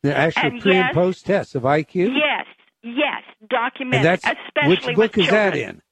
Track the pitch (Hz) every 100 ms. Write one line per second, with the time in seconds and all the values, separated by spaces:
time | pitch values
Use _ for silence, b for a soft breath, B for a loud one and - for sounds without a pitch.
0 | 143 143 156 - - 240 196 185 - 151
1 | 180 180 - 190 127 139 123 147 156 185
2 | 185 269 294 214 - - _ _ 233 240
3 | 294 - - - 214 247 240 - 254 240
4 | 165 180 147 143 - - 285 185 254 170
5 | 220 214 170 208 202 151 104 - _